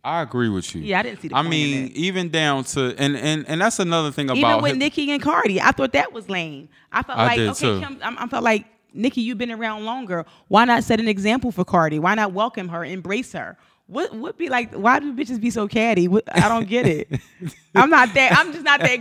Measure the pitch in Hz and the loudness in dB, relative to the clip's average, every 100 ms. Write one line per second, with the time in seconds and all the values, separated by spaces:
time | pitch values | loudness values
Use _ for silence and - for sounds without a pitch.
0 | 127 170 135 123 117 95 85 85 78 180 | -4 -4 -2 0 0 0 -4 -10 -2 -2
1 | 120 107 - 131 160 156 147 139 131 - | -2 -8 -2 -2 0 0 0 -2 -4 -4
2 | 180 185 175 160 151 139 123 143 127 - | -2 -2 -2 0 0 0 -2 -2 -2 0
3 | 139 139 151 156 139 160 214 220 180 165 | -2 0 -2 -2 -4 0 0 0 0 0
4 | 151 139 139 127 117 - - 262 294 - | -2 -4 -2 2 4 4 2 0 -2 -2
5 | 285 285 294 339 320 185 247 262 269 277 | -4 -2 0 0 0 2 2 2 0 0
6 | - 233 185 185 160 139 147 _ _ 220 | -2 -8 -8 -6 -6 -12 -18 _ _ -6
7 | 254 240 117 240 107 - 120 98 - - | -4 0 2 2 0 0 0 0 -4 -8
8 | 214 247 247 240 233 214 - _ _ 175 | -8 -8 -6 -2 0 0 -2 _ _ -4
9 | 240 254 226 214 240 220 226 214 214 254 | -2 -2 -6 -6 -8 -6 -8 -6 -8 -8
10 | 220 175 - _ _ 202 247 233 - 226 | -6 -6 -8 _ _ 4 6 4 2 0
11 | 226 196 202 247 247 180 180 180 160 151 | 2 0 0 0 -2 -2 2 2 2 2
12 | 170 214 208 180 233 226 185 170 160 185 | 0 0 0 -2 -2 -4 -8 -8 -8 -10
13 | 170 220 247 165 92 - _ _ _ 208 | -4 -6 -4 -10 -12 -14 _ _ _ -6
14 | 370 220 311 - 330 254 240 - 202 226 | -6 -6 -12 -8 -4 -4 -4 -2 2 2
15 | 294 240 233 247 233 220 208 226 226 196 | 0 -6 -6 -2 -2 -2 -2 0 2 2
16 | 175 202 - 170 202 233 208 233 233 151 | 4 2 2 2 2 2 0 0 2 0
17 | - 143 - _ 175 - _ - 269 311 | -4 -8 -8 _ -14 -14 _ 4 6 6
18 | 247 233 269 277 339 311 294 285 262 247 | 4 4 6 6 4 -2 0 2 2 0